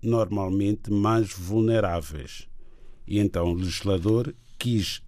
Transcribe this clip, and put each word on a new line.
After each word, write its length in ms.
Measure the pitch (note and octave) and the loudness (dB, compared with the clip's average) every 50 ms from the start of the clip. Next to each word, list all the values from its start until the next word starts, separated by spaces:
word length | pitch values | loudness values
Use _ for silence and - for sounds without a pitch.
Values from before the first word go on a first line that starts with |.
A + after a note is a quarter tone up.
| - | 0
normalmente 880 | A2+ A#2 A2+ G#2+ F#2 G#2 G2+ F#2+ F#2 F#2+ G2 G2+ G2+ G#2+ - - - | 2 2 2 2 2 0 -2 0 0 2 2 2 2 0 -2 -2 0
mais 420 | G#2 G2+ G2+ A2 A2+ A2+ G#2+ F#2 - | 2 2 4 4 4 4 2 0 -4
vulneráveis. 1120 | F#2 F2 F#2 G#2+ A2+ A2 A2+ A2+ A2 G2+ F2+ F2 E2+ D#2+ - D2 D2 B1 - - - - - - - - - - - - - - - - | -8 -6 0 2 2 4 4 4 4 2 2 -2 -4 -4 -6 -10 -10 -10 -12 -12 -14 -14 -12 -14 -14 -14 -16 -18 -18 -18 -18 -16 -16 -8
E 100 | - G2+ | -2 0
então 340 | G#2 G#2 - - F2 E2+ F2 | 2 2 2 2 0 0 0
o 20 | E2+ | 0
legislador 800 | F2 F#2 F2+ F2 - - G2 F#2+ F2+ F2 G#2+ A2 A#2+ A#2 - - - - - - | 0 -2 -4 -4 -2 0 0 0 2 2 2 2 2 0 -2 -8 -12 -18 -20 -14
quis 460 | - - A#2+ A#2 G#2+ F2 - - - - | -6 -2 0 0 0 0 -2 -6 -10 -10